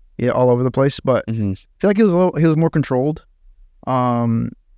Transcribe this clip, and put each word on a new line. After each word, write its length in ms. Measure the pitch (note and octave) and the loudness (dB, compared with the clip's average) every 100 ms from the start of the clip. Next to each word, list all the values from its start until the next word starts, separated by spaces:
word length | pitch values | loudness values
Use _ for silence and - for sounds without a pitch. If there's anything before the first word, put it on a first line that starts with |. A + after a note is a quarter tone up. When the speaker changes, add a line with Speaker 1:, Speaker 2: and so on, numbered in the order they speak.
| _ - | _ -6
Speaker 1:
yeah, 120 | A#2+ | -4
all 180 | A#2+ B2+ | 0 2
over 140 | B2 | 2
the 80 | B2+ | 0
place. 280 | C3+ C#3 - | 0 -2 -2
But 260 | - A#2+ - | -2 -2 -2
Speaker 2:
Mm-hmm. 240 | A2 G2+ | -4 -4
Speaker 1:
I 40 | F#2+ _ - | -6 _ -4
feel 100 | G3 | 0
like 80 | G#3 | 2
he 60 | |
was 80 | G#3+ | 2
a 60 | F3 | 4
little, 180 | F#3 D3 | 0 2
he 80 | E3 | 2
was 100 | D#3 | 2
more 120 | E3 | 2
controlled. 560 | D#3 - B2+ C#3+ D#3 _ _ - - - _ - | 0 0 -2 -2 -4 _ _ -20 -20 -20 _ -6
Um, 640 | B2+ B2 A#2+ A#2 A2+ A#2 - _ | -2 0 0 0 -2 -4 -10 _